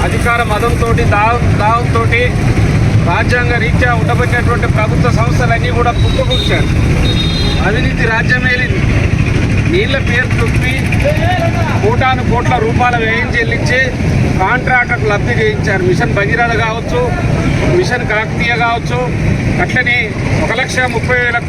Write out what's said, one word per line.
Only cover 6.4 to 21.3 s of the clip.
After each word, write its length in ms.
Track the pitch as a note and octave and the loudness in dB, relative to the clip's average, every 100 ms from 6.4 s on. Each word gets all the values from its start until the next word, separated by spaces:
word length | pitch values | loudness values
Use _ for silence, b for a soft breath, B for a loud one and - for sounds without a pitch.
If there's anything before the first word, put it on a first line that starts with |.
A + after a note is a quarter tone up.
| - - - - - - - - - - - - - | 0 0 0 0 2 2 2 0 0 0 0 0 0
అవినీతి 360 | - - - - | 0 0 0 0
రాజ్యమేలింది. 680 | A3 - - - C4 B3+ C5 - - - - - - - - - | 0 0 0 0 0 -2 0 2 2 2 0 0 0 0 0 2
నీళ్ల 240 | E4+ - C4+ - | 0 0 0 0
పేరు 200 | B3+ - - | 0 0 0
తుప్పి 340 | - - - - - - C#4 - - - E4 F4 E4+ - | 0 0 0 -2 0 0 2 2 0 0 -2 -2 -2 0
కోటాను 400 | G#3 A#3 C4 B3+ B3 | 0 0 0 0 0
కోట్ల 240 | A#3+ A#3+ B3 A3 | 0 0 0 0
రూపాయల 300 | A#3 B3 A#3+ | 0 0 0
వ్యయం 260 | A3 A3+ A#3 A#3+ | 0 -2 -2 -2
చెల్లించి 440 | A3+ A3+ - B3+ C4 - - - - - | -2 -2 0 0 -2 -2 0 0 2 0
కాంట్రాక్టర్లకు 680 | F#4+ F#4 - - - - G#3+ | 0 0 0 0 0 -2 0
లబ్ధి 220 | G#3 - A#3 | 0 0 0
చేయించారు. 440 | A3 G#3 - F#3+ F3+ | 0 0 -2 0 0
మిషన్ 240 | F3+ A#3+ G3+ | 0 0 0
భగీరథ 360 | G3+ B3 A#3+ A#3+ | 0 0 0 0
కావచ్చు, 400 | A3+ A3+ - B4 B4 - - - E4 - - F4 | -2 -4 -4 -2 -2 -2 -2 0 0 0 0 0
మిషన్ 280 | - B3 B3 | 0 -2 -2
కాకతీయ 420 | G#3+ A3 - A#3 A#3 | -4 -4 -4 -2 0
కావచ్చు, 360 | A#3 A#3 A3+ A#3+ B3 - - - - - | 0 -2 -4 -4 -2 -2 0 0 0 -2
అట్లనే 340 | - B3+ B3 A#3+ A3 G#3 B3 - | -2 -2 0 0 -2 -4 -2 -2
ఒక 80 | - A3+ | -2 -2
లక్ష 160 | C4 C4 B3+ | -4 -2 -2
ముప్పై 240 | A#3 A3 B3 | -2 -2 -2
వేల 140 | B3 | 0